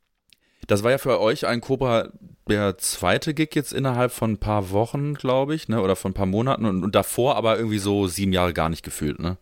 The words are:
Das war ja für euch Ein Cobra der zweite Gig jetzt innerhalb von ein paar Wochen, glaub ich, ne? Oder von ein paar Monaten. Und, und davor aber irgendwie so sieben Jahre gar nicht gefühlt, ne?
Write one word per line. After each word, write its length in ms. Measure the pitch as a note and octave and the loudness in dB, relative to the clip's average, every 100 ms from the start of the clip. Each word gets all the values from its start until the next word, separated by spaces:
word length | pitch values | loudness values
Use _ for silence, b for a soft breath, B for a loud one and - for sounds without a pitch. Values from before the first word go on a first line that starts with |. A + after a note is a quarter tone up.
| _ _ _ _ B B B | _ _ _ _ B B B
Das 160 | G2+ | 2
war 80 | A2+ | 2
ja 60 | C3+ | 2
für 220 | C3+ F#2+ | 2 2
euch 240 | G#2+ D3+ F#2 | 2 0 -2
Ein 140 | A#2+ | -2
Cobra 480 | - C3 C3 A2+ - - - - - | -2 -2 2 2 0 -8 -20 -10 -2
der 280 | G#2 G2+ F#2+ | 0 2 0
zweite 560 | - - F2+ A#2+ E3 | -4 -2 2 2 0
Gig 220 | D3 D#3 D#3 | -2 -2 -2
jetzt 160 | C#3 | -2
innerhalb 400 | - C3+ B2 B2 | -2 -2 0 0
von 220 | - A2+ | 0 -2
ein 40 | G#2 | -2
paar 340 | G#2+ G#2+ F#2 | 0 0 0
Wochen, 420 | G2+ A#2 C#3+ D3 | 0 0 -2 -4
glaub 360 | C#3+ B2+ C3 C#3 | -4 0 0 0
ich, 180 | D#3 - | -4 -2
ne? 120 | A2+ | 0
Oder 140 | F#2+ F#2+ | 2 0
von 160 | G2 | -2
ein 20 | F#2+ | -2
paar 100 | F#2+ | 0
Monaten. 400 | G2+ B2+ - A2 | 2 0 0 0
Und, 180 | F#2 | 0
und 100 | F#2+ | 2
davor 440 | G2+ - - B2+ A2 | 2 0 0 2 2
aber 200 | A2 G#2+ | 2 2
irgendwie 220 | A2+ G#2+ | 0 0
so 280 | G2+ G2+ F#2+ | 0 2 0
sieben 260 | F2 F#2+ | 0 0
Jahre 200 | F#2 F2+ | 2 2
gar 140 | E2 D#2+ | 2 0
nicht 160 | D#2+ | -2
gefühlt, 360 | - - D2+ - | -8 -4 -4 -2
ne? 180 | E2 F#2 | -4 -6